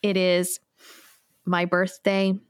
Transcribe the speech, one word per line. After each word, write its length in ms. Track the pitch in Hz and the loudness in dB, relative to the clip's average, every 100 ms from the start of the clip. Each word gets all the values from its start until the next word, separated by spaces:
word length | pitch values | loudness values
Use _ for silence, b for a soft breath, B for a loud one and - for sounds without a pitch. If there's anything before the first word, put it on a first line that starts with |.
It 140 | 208 185 | 0 0
is 440 | 185 175 180 - _ _ B B B B B _ - | 2 2 0 -6 _ _ B B B B B _ -4
my 200 | 180 175 | -2 0
birthday. 720 | 180 185 - - 196 196 190 | 0 -2 -2 -2 0 0 -2